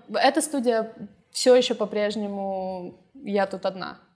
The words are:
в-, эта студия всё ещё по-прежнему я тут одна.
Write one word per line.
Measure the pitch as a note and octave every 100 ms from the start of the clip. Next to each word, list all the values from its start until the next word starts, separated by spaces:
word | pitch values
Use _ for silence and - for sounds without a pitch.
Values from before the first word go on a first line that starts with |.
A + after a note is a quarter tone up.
| -
в-, | G#3
эта | C4 D4+
студия | D4+ C#4+ A#3+ A3+ A3 - G#3 _ _
всё | - B3+ B3+
ещё | B3 A3
по-прежнему | G#3 G#3 G#3 A3 G3+ G3+ G3 F#3+ F#3 F#3 F3+ - _ C#4 G#3
я | G3+ G3
тут | F#3+ F#3+
одна. | F#3 D3 C3+ _